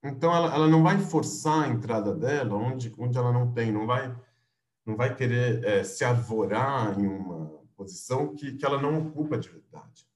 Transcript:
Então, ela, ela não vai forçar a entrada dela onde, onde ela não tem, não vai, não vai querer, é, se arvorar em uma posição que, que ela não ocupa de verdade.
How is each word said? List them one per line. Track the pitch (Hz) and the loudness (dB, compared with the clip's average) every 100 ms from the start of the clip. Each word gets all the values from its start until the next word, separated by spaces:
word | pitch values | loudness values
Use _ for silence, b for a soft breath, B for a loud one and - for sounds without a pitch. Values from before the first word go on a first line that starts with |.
Então, | 143 139 165 | -8 0 2
ela, | 170 165 | 4 2
ela | 147 156 | 4 6
não | 160 | 8
vai | 165 196 | 8 4
forçar | 196 156 131 - 156 156 | 2 0 0 -2 0 2
a | 143 | 2
entrada | 120 - 113 101 - | -2 -2 -2 -2 -2
dela | 123 147 120 101 | 0 0 0 -2
onde, | 120 131 120 - | -2 -4 -8 -6
onde | 123 123 | -4 0
ela | 123 | 2
não | 123 123 | 2 2
tem, | 120 117 | 0 0
não | 107 110 | 0 0
vai, | 123 131 123 b b b b _ _ - | -2 -4 -10 b b b b _ _ -8
não | 107 | -2
vai | 123 | -2
querer, | - 123 120 123 110 - | 0 -2 2 0 0 2
é, | 104 | 0
se | 104 - 127 | 0 -2 0
arvorar | 120 101 110 98 107 135 139 107 98 | 2 0 -2 0 0 0 0 -2 0
em | 98 | -2
uma | 98 90 82 78 - - _ | -2 -8 -10 -12 -14 -20 _
posição | 95 - - 160 147 - | -16 -14 -6 -4 -4 -6
que, | 139 | -10
que | 113 143 | -4 -2
ela | 139 | 0
não | 139 156 156 | 0 0 -2
ocupa | 151 151 123 | -6 -4 -4
de | - | -6
verdade. | 80 _ - - _ _ | -14 _ -20 -20 _ _